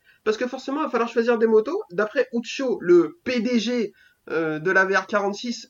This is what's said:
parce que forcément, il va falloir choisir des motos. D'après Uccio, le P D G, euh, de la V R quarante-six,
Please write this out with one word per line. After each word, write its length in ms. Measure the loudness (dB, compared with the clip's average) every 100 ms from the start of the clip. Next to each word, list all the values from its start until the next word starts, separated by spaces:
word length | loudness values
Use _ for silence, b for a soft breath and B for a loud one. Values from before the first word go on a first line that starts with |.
| b b
parce 140 | -4 -2
que 100 | -4
forcément, 340 | -6 -6 -6
il 40 | -2
va 40 |
falloir 200 | -2 -2
choisir 280 | 0 0 2
des 80 | 4
motos. 340 | 4 2 -2 -6
D'après 360 | -4 -2 -2 -2
Uccio, 460 | -4 -6 -4 -4 -2
le 380 | 4 6 4 -2
P 180 | -4 -2
D 180 | 0 0
G, 340 | 0 -2 -4 b b b -6
euh, 260 | -4 -2 -2
de 140 | 0
la 140 | 2 2
V 100 | 0
R 100 | -2
quarante-six, 640 | -2 -2 -4 -8 -10 -12